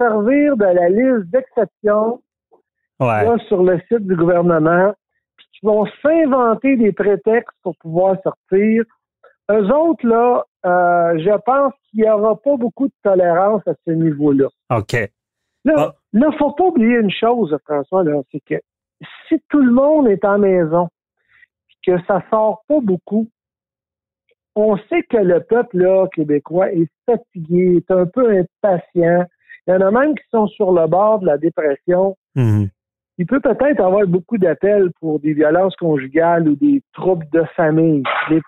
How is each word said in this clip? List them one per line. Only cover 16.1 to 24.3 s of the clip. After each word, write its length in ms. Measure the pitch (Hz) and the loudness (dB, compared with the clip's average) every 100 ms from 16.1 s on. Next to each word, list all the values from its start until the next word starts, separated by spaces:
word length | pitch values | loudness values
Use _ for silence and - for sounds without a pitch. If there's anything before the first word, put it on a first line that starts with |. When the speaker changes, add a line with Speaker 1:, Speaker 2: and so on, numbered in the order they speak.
Speaker 1:
là, 180 | 208 302 - | 0 0 0
faut 160 | 294 | -2
pas 120 | 285 | 0
oublier 320 | 370 330 226 240 | 0 2 2 2
une 120 | 202 | 0
chose, 440 | - 226 240 170 147 | -2 -2 0 -2 -4
François, 380 | - 147 135 190 | -4 -6 -4 -2
là, 180 | 165 147 131 | 0 -2 -6
c'est 80 | 151 | -14
que 160 | - 156 - _ _ _ 156 - - | -10 -10 -10 _ _ _ -20 -20 -6
si 120 | 330 - | -6 -2
tout 120 | 294 | 0
le 100 | 254 | 2
monde 360 | 240 285 311 254 | 2 2 2 2
est 160 | 196 | 0
en 140 | 202 208 | 0 2
maison, 500 | 196 185 156 170 175 - _ _ _ _ _ _ _ | 2 2 0 0 -2 -8 _ _ _ _ _ _ _
puis 240 | _ - | _ -2
que 100 | 180 180 | -2 -2
ça 160 | 190 - | -4 -2
sort 340 | 220 220 - - | -2 0 -2 -2
pas 120 | 302 | -2
beaucoup, 460 | 220 180 - 214 226 _ _ _ _ _ _ _ _ _ _ | 0 -4 -4 -6 -6 _ _ _ _ _ _ _ _ _ _